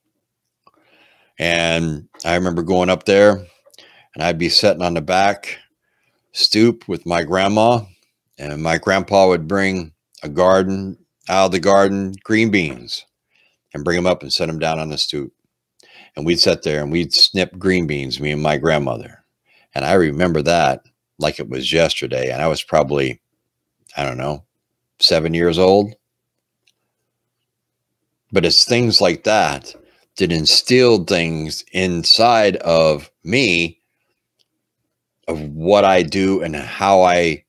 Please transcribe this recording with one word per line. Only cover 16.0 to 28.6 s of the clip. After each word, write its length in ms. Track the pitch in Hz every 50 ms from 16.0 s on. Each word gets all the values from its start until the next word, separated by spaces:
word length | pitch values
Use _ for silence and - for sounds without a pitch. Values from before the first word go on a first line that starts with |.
| - _ _
And 100 | 73 73
we'd 140 | 82 87 82
sit 240 | - 95 85 - -
there 180 | 80 76 76
and 100 | 73 71
we'd 220 | 80 87 85 73 -
snip 440 | - - - - 95 90 - - 92
green 300 | 90 95 95 90 85 76
beans, 320 | 73 71 69 65 65 -
me 120 | 73 73
and 100 | 73 73
my 160 | 73 76 76 69
grandmother. 640 | 71 80 78 76 71 64 60 57 - - - _ _ _ _ _ _ _ _ _ _ _ -
And 120 | - 69
I 80 | 73 95
remember 480 | 95 85 78 71 76 90 90 82 78
that 420 | 71 82 85 85 78 69 65 62 - _ _ _ _ _ _ -
like 220 | 73 76 76 -
it 80 | 71 57
was 240 | 64 65 65 69
yesterday. 580 | 76 80 82 76 - - 67 64 64 64 64 65
And 100 | 62 65
I 60 | 76 82
was 140 | 76 -
probably, 600 | - - - 78 73 65 71 71 67 65 62 - _ _ _ _ _ _ _ _ _ _ _ _ _ _ -
I 80 | 73 71
don't 140 | 67 62 62
know, 260 | 64 73 76 78 - _ _ _ _ _ _ _ _ _ _ -
seven 340 | - - 87 82 80 80 80
years 240 | 82 85 87 82 87
old. 360 | 92 92 98 104 104 107 - - _ _ _ _ _ _ _ _ _ _ _ _ _ _ _ _ _ _ _ _ _ _ _ _ _ _ _ _ _ _ _ _ _ _ _ _ _ _ _ _ _ _ _ _ _ _ -
But 120 | 98 82
it's 200 | 85 - -